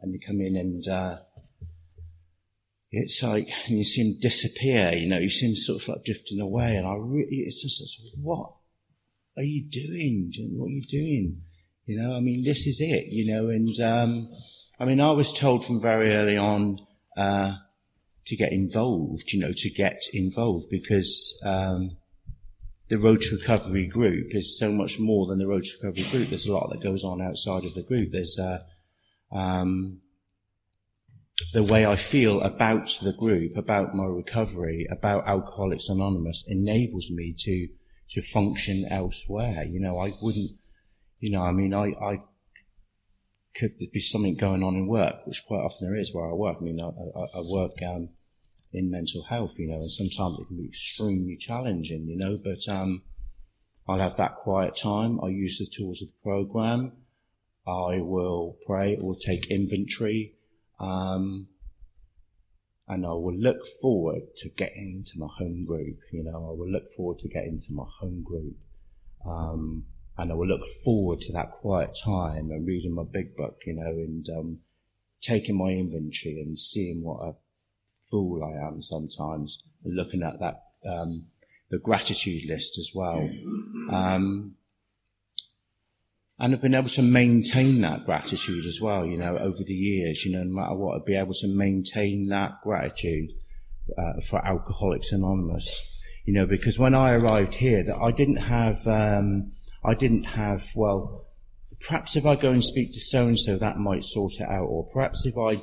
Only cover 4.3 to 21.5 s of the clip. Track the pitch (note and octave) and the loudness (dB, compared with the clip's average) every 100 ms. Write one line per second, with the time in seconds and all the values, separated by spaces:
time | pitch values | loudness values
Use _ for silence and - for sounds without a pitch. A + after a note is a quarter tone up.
4.3 | - A2+ - C3+ A#2+ F2+ E2+ E2 F#2 F#2 | 2 0 0 2 4 4 4 2 2 2
5.3 | - A#2+ G#2 - - - - - E2+ - | 2 2 0 -2 -4 -4 -6 -6 -6 -6
6.3 | G2+ G2 A2+ A#2+ G#2 F#2 G2+ A#2 C#3+ C#3 | -4 -2 0 2 2 0 -2 -2 0 0
7.3 | C3+ - - C#3+ - C#3+ - A2+ - D3 | -2 -4 -6 -4 -6 -6 -14 -14 -8 -4
8.3 | D#3 - - _ _ _ _ _ _ _ | -4 -6 -14 _ _ _ _ _ _ _
9.3 | - C#3 D3 - C3 D3 F3 D3+ G#2+ F2 | -4 -2 -2 -4 -6 -6 -2 0 0 0
10.3 | G#2 A2+ - - C3+ B2+ C#3+ D#3 C#3 F2+ | -4 -6 -4 -4 -6 -4 -2 0 0 0
11.3 | E2 - _ _ _ - G#2+ A#2+ B2 B2 | -4 -12 _ _ _ -6 -4 -2 0 0
12.3 | B2 B2+ C#3+ C#3+ C3 D#3 D3 - G#2+ A2 | 2 0 0 0 0 2 0 0 0 0
13.3 | A2 A2+ A2 A2+ A2 A2+ A#2 A#2 A#2 A#2 | 2 2 2 2 2 2 4 4 2 -4
14.3 | - - - - - B2+ C3+ D3 D3 C#3+ | -12 -20 -20 -16 -2 4 6 8 6 4
15.3 | - C#3 B2 - A#2 A#2 A2 A2 G#2+ G#2 | 4 6 6 4 2 4 6 6 6 6
16.3 | G#2 G2+ G#2 G#2 G2 - _ _ - G2 | 6 4 4 2 0 -8 _ _ 0 2
17.3 | G2 G2 G2 - _ _ _ _ _ - | 4 2 -2 -12 _ _ _ _ _ -6
18.3 | G#2 G2+ F#2+ F#2+ A2 B2 F#2+ D#2 - - | 0 2 2 2 2 2 2 0 -4 -2
19.3 | G2 D#2+ - G2 - G2 - - G#2+ F#2 | 0 0 0 -2 2 0 0 -4 -2 0
20.3 | A#2 A#2 F2 - F#2+ - G2+ F#2 - - | 2 2 0 -2 -4 2 2 4 2 0
21.3 | - G2+ | 0 -2